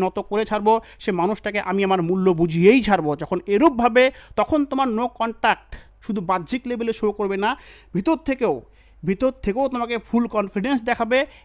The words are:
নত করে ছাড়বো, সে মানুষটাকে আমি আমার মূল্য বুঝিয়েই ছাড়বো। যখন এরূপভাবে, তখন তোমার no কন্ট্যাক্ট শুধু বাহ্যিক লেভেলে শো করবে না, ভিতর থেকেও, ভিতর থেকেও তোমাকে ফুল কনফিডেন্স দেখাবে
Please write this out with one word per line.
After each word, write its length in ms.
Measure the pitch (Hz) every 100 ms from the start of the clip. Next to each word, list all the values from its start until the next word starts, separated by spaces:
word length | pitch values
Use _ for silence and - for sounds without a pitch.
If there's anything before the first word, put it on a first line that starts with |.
নত 140 | 185 202
করে 260 | - 208
ছাড়বো, 360 | 214 214 214 226 - -
সে 120 | -
মানুষটাকে 480 | 180 180 208 208 202
আমি 240 | 185 196 190
আমার 140 | 185
মূল্য 240 | 165 190 185
বুঝিয়েই 520 | 165 170 165 190 262
ছাড়বো। 340 | 214 185 151 147
যখন 220 | 151 180 202
এরূপভাবে, 640 | 202 320 240 240 240 262 - - -
তখন 280 | - 311 285
তোমার 180 | 269 269
no 200 | 220 247
কন্ট্যাক্ট 600 | - 226 - 226 180 _ - - _ -
শুধু 140 | 208
বাহ্যিক 420 | 170 185 160 247 240
লেভেলে 260 | 240 233
শো 200 | 220 214
করবে 240 | 208 202 196
না, 200 | 208 269 - - -
ভিতর 220 | 175 320 320
থেকেও, 380 | - 262 220 127 - _ _ -
ভিতর 260 | 156 196 262 254
থেকেও 240 | 202 220 269
তোমাকে 300 | 247 240 233
ফুল 280 | - 233 233
কনফিডেন্স 560 | 214 196 202 240 262
দেখাবে 440 | 233 233 220 254 302 -